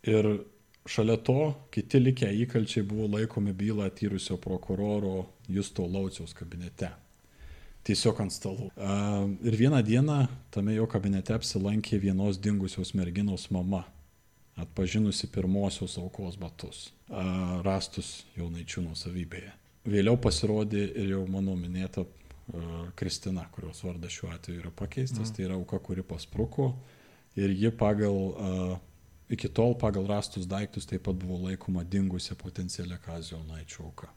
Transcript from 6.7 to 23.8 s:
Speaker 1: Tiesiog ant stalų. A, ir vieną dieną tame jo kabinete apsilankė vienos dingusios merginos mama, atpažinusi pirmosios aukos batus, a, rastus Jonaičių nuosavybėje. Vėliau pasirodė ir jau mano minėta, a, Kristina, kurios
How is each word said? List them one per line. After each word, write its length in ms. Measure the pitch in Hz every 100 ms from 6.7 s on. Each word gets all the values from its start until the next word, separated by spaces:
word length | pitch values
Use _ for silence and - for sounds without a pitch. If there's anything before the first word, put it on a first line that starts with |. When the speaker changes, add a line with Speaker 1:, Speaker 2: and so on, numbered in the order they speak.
| - 73 - - - - - - - - -
Speaker 1:
Tiesiog 360 | - 101 113 107
ant 100 | 98
stalų. 380 | - - 98 - -
A, 500 | 98 202 202 202 202 -
ir 120 | 117 110
vieną 220 | 127 143
dieną 440 | 107 120 147 147 123 - -
tame 220 | - 101 110
jo 100 | 113
kabinete 460 | 104 98 98 - 110
apsilankė 640 | - - 101 107 107 107
vienos 380 | 98 95 101 95
dingusios 540 | 104 101 95 - 90 95
merginos 540 | 87 90 101 92 -
mama, 320 | 92 90 95 - - - _ _ _ _ -
atpažinusi 720 | 82 - 92 107 107 95 -
pirmosios 680 | - 92 98 98 - 92 -
aukos 400 | 90 - 95 92
batus, 540 | 82 - - - - - -
a, 500 | - 92 92 90 90 95
rastus 580 | 98 - - - - - -
Jonaičių 480 | 85 85 85 - 85
nuosavybėje. 640 | 80 90 90 82 87 95 - _ _ -
Vėliau 300 | 104 101 123
pasirodė 680 | 113 - 107 107 104 104 101 -
ir 140 | 98 98
jau 80 | 92
mano 280 | 95 98 90
minėta, 460 | 87 90 92 - 87
a, 840 | - - - - 85 85 82 87 -
Kristina, 500 | 92 - 95 92 82
kurios 300 | - 90 78